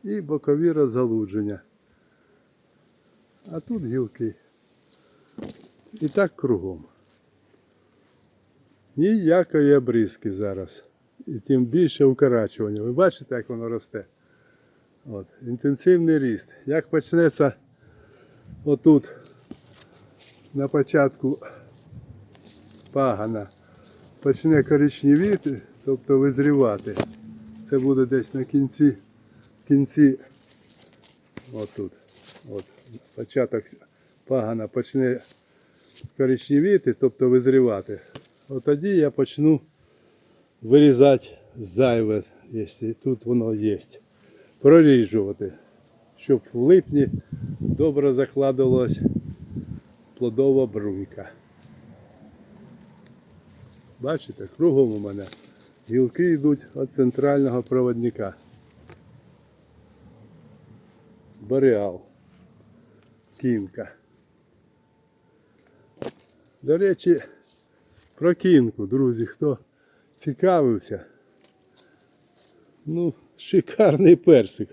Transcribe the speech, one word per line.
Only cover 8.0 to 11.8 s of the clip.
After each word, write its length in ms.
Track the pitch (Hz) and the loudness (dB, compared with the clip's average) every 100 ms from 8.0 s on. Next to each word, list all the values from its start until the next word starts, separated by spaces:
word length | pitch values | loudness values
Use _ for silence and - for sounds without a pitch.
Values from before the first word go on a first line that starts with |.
| _ _ _ _ _ _ _ _ _ - | _ _ _ _ _ _ _ _ _ -2
Ніякої 800 | 175 220 165 175 175 156 143 143 | 0 2 2 2 2 2 4 4
обрізки 560 | 123 117 107 - 110 | 2 0 -2 -4 -10
зараз. 520 | 95 104 95 87 - _ _ _ _ - | -6 -8 -8 -12 -18 _ _ _ _ -14
І 140 | 123 | -14
тим 260 | - 131 123 | 0 0 2
більше 400 | 147 | 0